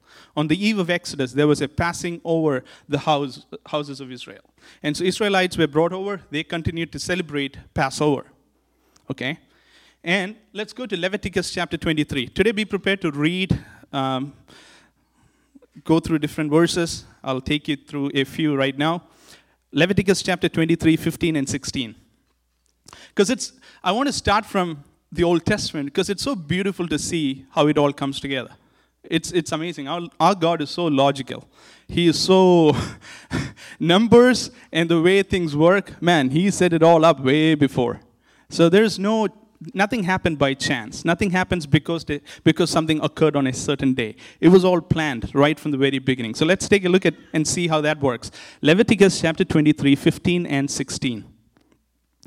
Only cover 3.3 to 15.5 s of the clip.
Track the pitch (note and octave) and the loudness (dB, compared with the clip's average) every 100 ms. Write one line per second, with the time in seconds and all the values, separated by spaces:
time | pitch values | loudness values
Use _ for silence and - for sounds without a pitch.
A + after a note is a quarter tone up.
3.3 | - - - - D3+ C#3+ C3+ C3 B2 - | -10 -16 -18 -8 -8 -8 -14 -16 -16 -18
4.3 | G2 _ _ - _ D3+ D3+ F3+ - G#3 | -20 _ _ -20 _ -6 -2 -2 0 0
5.3 | F#3+ F#3 E3+ D3+ D3+ E3+ F#3 G3 F#3+ - | 0 0 0 0 2 0 -2 -8 -8 -8
6.3 | D3 D#3+ E3+ E3 E3 E3 C#3 - F3+ D#3+ | -8 -6 -6 -6 -6 -8 -8 -6 -4 -4
7.3 | C#3+ C#3 - - - C3+ - D3+ C3 - | -6 -6 -10 -8 -2 -2 0 0 0 -6
8.3 | _ _ _ _ _ _ _ - C3+ B2+ | _ _ _ _ _ _ _ -14 -8 -8
9.3 | E3+ _ _ _ _ _ _ E3+ G3 F#3+ | -10 _ _ _ _ _ _ -4 -2 -4
10.3 | G#3+ _ F#3+ G#3+ - A#3+ F#3 F3+ G3+ G3+ | -10 _ -14 -12 -12 -8 -6 -4 -6 -6
11.3 | F3+ E3+ F#3 E3+ E3 E3+ D#3 D3 C#3+ A#2 | -6 -6 -6 -6 -4 -2 -2 -2 -4 -4
12.3 | - G3+ G#3 G#3+ G3 F#3+ G3 E3+ C#3+ D3+ | -2 0 -2 -4 -4 -2 -2 -4 -2 -2
13.3 | F#3 F#3+ - - - - C#3 C3+ C3 C#3+ | 0 -2 -2 -6 -20 -10 -4 -4 -4 -6
14.3 | - _ - - _ _ _ _ _ _ | -12 _ -20 -20 _ _ _ _ _ _
15.3 | _ _ | _ _